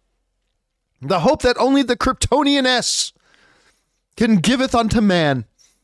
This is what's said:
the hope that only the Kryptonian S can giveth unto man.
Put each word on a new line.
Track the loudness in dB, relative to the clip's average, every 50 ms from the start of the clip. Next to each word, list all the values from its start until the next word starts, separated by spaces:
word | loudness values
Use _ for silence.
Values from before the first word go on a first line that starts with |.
| _ _ _ _ _ _ _ _ _ _ _ _ _ _ _ _ _ _ _ _
the | -6 -4 -4 0
hope | 2 0 0 2 0
that | -2 0 0
only | 0 2 2 2 2
the | 0 -2
Kryptonian | -2 -2 -4 -2 -2 -2 -2 0 0 2 2 0 0 0
S | 0 0 0 -2 -4 -4 -4 -6 -8 _ _ _ _ _ _ _ _ _ _ _ _ _ _ _ _ _ _ _ _ _
can | -2 0 2 2
giveth | 2 2 0 0 0 0 0 0
unto | 0 0 0 0 2
man. | 2 2 2 2 2 0 0 -2 -6 -10 _ _ _ _ _ _